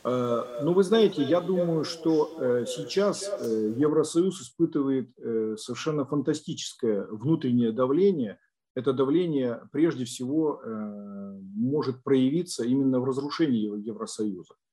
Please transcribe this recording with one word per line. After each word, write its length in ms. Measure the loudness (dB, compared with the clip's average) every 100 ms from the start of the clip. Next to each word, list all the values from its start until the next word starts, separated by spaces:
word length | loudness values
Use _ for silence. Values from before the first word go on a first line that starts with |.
Э, 560 | -4 -2 0 -2 -2 -4
ну, 100 | 0
вы 100 | 4
знаете, 380 | 6 6 4 4
я 180 | 2 2
думаю, 440 | 2 0 2 0
что, 440 | -2 -2 2 2 2 0
э, 240 | 0 0 -2
сейчас, 600 | -6 -4 0 2 0 -4 -4
э, 320 | -2 0 0 2
Евросоюз 640 | 2 2 2 2 2 0
испытывает, 680 | -8 0 0 2 0 0 -2 -8
э, 380 | -4 -2 -2 -4
совершенно 460 | -8 -6 -4 -2
фантастическое 1000 | -2 -2 0 -2 -4 -10 -10 -4 0 0 -2
внутреннее 640 | -4 0 0 2 2 2
давление. 640 | 2 2 4 4 4 -2 -6 _ _ _
Это 180 | -6 -2
давление, 680 | 2 2 2 2 0 0 -4 -6
прежде 320 | 2 2 2
всего, 560 | -6 -6 -4 0 0 -2
э, 40 | -6 -8 -8 -10 -12 -12 -12 -12 -10 -2
может 460 | 0 0 -2 -4
проявиться 640 | 2 2 4 0 -4 -4
именно 360 | 0 2 2 2
в 40 |
разрушении 600 | 0 -2 -4 0 2 2 0 -4 -8
Евросоюза. 680 | -8 -8 -4 -4 -4 -12 _ _